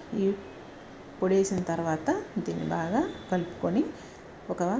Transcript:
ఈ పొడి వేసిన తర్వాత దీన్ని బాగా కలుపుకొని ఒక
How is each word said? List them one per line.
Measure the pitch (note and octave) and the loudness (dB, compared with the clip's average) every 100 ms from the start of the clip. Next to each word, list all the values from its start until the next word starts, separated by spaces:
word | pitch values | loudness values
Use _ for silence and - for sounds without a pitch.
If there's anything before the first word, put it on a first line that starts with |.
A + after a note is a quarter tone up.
| - G#3+ | -4 2
ఈ | G3 G3+ - - - - - - - - | 2 2 -6 -14 -16 -16 -16 -16 -14 0
పొడి | F#3 F#3+ | 4 6
వేసిన | F#3+ F#3 F3 | 4 2 0
తర్వాత | E3 E3+ D#3 C#4 G4 - G#3 - | 0 2 2 2 0 0 -4 -2
దీన్ని | E3+ D#3 | -2 0
బాగా | E3 E3 A#3 F#4+ - - | 0 2 2 2 -2 0
కలుపుకొని | F3+ E3+ - E3+ G#3 - - - - - - - | 0 0 -2 2 4 2 -2 -14 -16 -16 -14 -6
ఒక | F3+ F3+ | 0 2